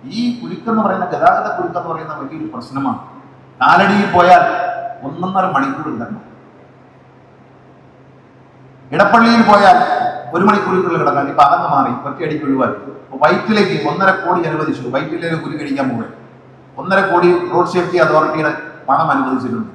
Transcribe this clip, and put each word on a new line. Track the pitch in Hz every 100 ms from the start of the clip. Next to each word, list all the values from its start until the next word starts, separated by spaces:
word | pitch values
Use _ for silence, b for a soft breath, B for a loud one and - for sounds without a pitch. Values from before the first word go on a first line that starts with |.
| 123 202
ഈ | 240 -
കുരുക്കെന്ന് | 165 190 - 220 190
പറയുന്ന, | 190 180
ഗതാഗത | 147 160 - 214 170
കുരുക്കെന്ന് | 175 170 170
പറയുന്ന | 160 156 151
വലിയൊരു | 135 156 - 120
പ്രശ്നമാണ്. | 120 131 139 - - - - - - -
കാലടിയിൽ | 151 175 190 202 - 175
പോയാൽ | 175 180 - - - - - - 135
ഒന്നൊന്നര | 160 190 196 185 156
മണിക്കൂർ | 135 135 160
കിടക്കണം, | 113 110 - - - - - - - - - - - - - - - - - - - - - - - - - - - - 165
ഇടപ്പള്ളിയിൽ | 202 226 233 233 202
പോയാൽ | 202 196 - - - - - - 170
ഒരു | 202
മണിക്കൂറിനുള്ളിൽ | 202 175 185 170 165
കിടക്കാൻ. | 143 139 139
ഇപ്പൊ | 151 147
അതങ്ങ് | 175 -
മാറി, | 143 156 - -
ഒറ്റയടിക്ക് | - 156 151 143
ഒഴിവാക്കി. | 131 113 - - - -
ഇപ്പൊ | 135
വൈറ്റിലേക്ക് | 151 190 - 214 185 156 147
ഒന്നര | 175 190 -
കോടി | 170 175 160
അനുവദിച്ചു, | 151 151 127 120 135
വൈറ്റിലേക്ക് | 160 170 165 160 143
കുരു | 151
കഴിക്കാൻ | 139 135 131
പോവുകയാണ്. | 117 113 - - - - - - -
ഒന്നര | 185 190 196
കോടി | 175 175 175 -
റോഡ് | 160 175
സേഫ്റ്റി | 180 170 175 160
അതോറിറ്റിയുടെ | 151 156 156 156 - - - -
പണം | 143 160
അനുവദിച്ചിട്ടുണ്ട്. | 135 127 127 120 113 101